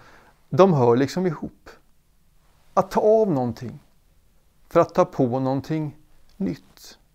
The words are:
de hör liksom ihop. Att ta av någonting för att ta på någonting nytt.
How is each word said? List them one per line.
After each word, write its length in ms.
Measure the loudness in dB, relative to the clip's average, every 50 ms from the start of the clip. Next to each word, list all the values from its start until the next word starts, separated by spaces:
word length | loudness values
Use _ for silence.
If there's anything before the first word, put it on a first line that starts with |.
| -18 -20 -20 -20 _ _ _ _ _ -8
de 240 | 2 4 4 4 6
hör 220 | 4 4 4 4
liksom 320 | 4 2 -2 -2 -4 -4 -4
ihop. 420 | -6 -6 -12 -16 -16 _ _ -20 -20 _ _ _ _ _ _ _ _ _ _ _ _ _ _ _ _ _ _ _ -4
Att 180 | -4 -2 -2
ta 100 | -2 0
av 300 | 2 2 2 2 2 0
någonting 480 | -2 -2 -4 -6 -8 -10 -14 -16 -16 -18 _ _ _ _ _ _ _ _ _ _ _ _ _ _ _ _ _ _
för 100 | 2 2
att 140 | 2 2 2
ta 120 | -2 -2
på 340 | -2 0 -2 -2 -2 -2 -2
någonting 580 | -2 -2 -4 -4 -4 -6 -6 -6 -6 -8 -10 -14 _ _ _ -20 -20 -20 _ -8
nytt. 600 | -8 -8 -8 -10 -14 _ _ -20 -20 -20 -20 _ _ _ _